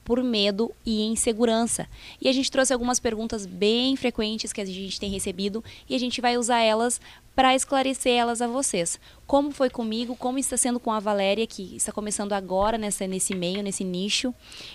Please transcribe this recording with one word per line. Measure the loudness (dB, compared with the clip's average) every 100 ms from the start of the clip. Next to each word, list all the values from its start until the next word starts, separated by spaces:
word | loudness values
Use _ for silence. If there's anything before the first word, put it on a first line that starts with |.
| 0
por | 2
medo | 2 2 2 2 -2 -2 -2
e | 0
insegurança. | 0 0 0 2 4 4 2 -2 -6 -12 -18 -2
E | 2
a |
gente | 2 2
trouxe | 2 2
algumas | 2 2 0
perguntas | 0 -2 -4 -6 -6
bem | 0 2 4 2 0
frequentes | 0 -2 -2 -2 -6
que | -6
a | -6
gente | -6 -8 -6
tem | -4
recebido | -4 -4 -2 -2 -4 -8 -14 -4
e | -2
a |
gente | -2 0
vai | 0 2
usar | 2 4
elas | 4 4 2 -2 -8 -20 -6 4
pra | 6 4
esclarecer | 2 0 2 0 2
elas | 2 2 0
a | 0
vocês. | 0 0 0 -2 -4 -12 -18 0
Como | 2 2
foi | 0 0
comigo, | 0 -4 -2 -4 -4
como | -4 -2
está | -2 0
sendo | 0 0
com | 0
a | -2
Valéria, | 0 2 2 2 0
que | -4 -10 -6
está | -6
começando | -4 -4 -4 -2
agora | -2 0 2 2 2
nessa, | -2 -4 -4
nesse | -2 -2
meio, | -2 -2 -2
nesse | -4 -4
nicho, | -4 -2 -2 -2 -2 -6 -14 -18 -18